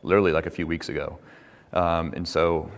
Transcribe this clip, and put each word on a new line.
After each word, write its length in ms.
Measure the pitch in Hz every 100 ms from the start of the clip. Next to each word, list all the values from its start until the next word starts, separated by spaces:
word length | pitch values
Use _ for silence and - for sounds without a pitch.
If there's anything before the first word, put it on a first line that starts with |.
literally, 280 | - 98 95
like, 140 | 78 82
a 40 |
few 160 | - 82
weeks 240 | 82 -
ago. 300 | 71 71 - - - - - _
Um, 400 | 90 85 82 82 -
and 120 | 87
so 440 | 80 85 82 80